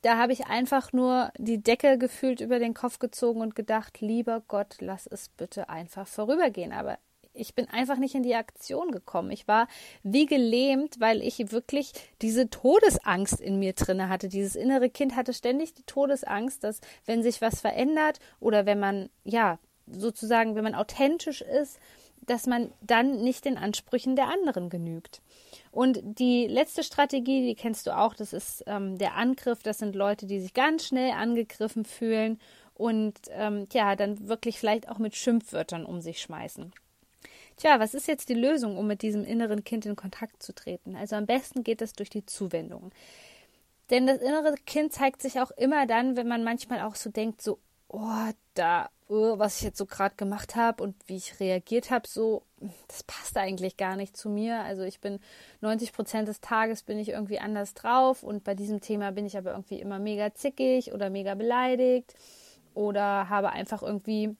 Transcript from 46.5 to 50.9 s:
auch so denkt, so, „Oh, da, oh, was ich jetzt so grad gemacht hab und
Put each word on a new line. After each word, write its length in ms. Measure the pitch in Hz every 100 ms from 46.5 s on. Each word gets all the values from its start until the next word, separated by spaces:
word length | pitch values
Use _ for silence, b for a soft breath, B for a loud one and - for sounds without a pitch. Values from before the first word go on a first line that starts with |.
| 240 - 240
auch 120 | 220
so 160 | 208 226
denkt, 300 | 214 220 214
so, 160 | - - _ _ _
„Oh, 420 | 208 220 220 220 220 _
da, 360 | - 170 170 - _ _
oh, 300 | 214 220 214
was 200 | 208 -
ich 40 |
jetzt 160 | - -
so 80 | 196
grad 320 | - 196 -
gemacht 380 | 196 208 - 233
hab 240 | 233 226
und 140 | 202